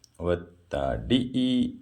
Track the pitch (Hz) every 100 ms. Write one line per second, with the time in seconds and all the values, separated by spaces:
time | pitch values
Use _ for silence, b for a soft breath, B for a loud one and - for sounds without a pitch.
0 | - - 87 87 - - - 71 67 57
1 | 58 131 - 127 127 123 - -